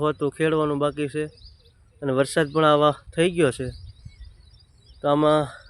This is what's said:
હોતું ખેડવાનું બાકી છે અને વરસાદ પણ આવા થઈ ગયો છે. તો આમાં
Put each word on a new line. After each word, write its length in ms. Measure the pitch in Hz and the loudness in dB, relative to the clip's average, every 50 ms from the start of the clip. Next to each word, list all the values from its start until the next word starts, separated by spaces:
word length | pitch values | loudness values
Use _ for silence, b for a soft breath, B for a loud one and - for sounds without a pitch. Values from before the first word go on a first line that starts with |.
હોતું 340 | 147 151 147 - 147 143 - - | -2 -2 -2 -2 -4 -4 -2 -2
ખેડવાનું 420 | 160 160 156 156 156 147 147 143 147 | -2 0 0 0 0 -2 -2 -2 -2
બાકી 260 | 147 147 147 151 139 131 | -4 -4 -4 -8 -6 -6
છે 100 | 151 151 151 - - - - - _ _ - _ _ _ _ _ _ | -8 -8 -8 -12 -18 -20 -20 -20 _ _ -20 _ _ _ _ _ _
અને 100 | - 139 131 131 | -6 -2 0 0
વરસાદ 300 | 139 131 - 175 160 143 143 | 0 0 0 -2 -2 0 0
પણ 140 | 156 156 151 | 2 4 4
આવા 240 | 151 147 147 151 143 - - - - | 4 6 4 2 2 0 -8 -12 -2
થઈ 160 | 170 165 185 175 | -2 0 0 2
ગયો 160 | 170 165 135 120 - | 0 0 0 0 -2
છે. 100 | 131 123 120 - - - - - - - - - - - - - - - - - - _ _ _ _ - - - | -8 -10 -10 -14 -18 -20 -20 -20 -20 -20 -20 -20 -20 -20 -20 -20 -20 -20 -20 -20 -20 _ _ _ _ -20 -20 -6
તો 60 | - 147 | 0 0
આમાં 300 | 147 147 151 151 151 151 147 127 B B B | 2 4 4 4 4 2 0 -2 B B B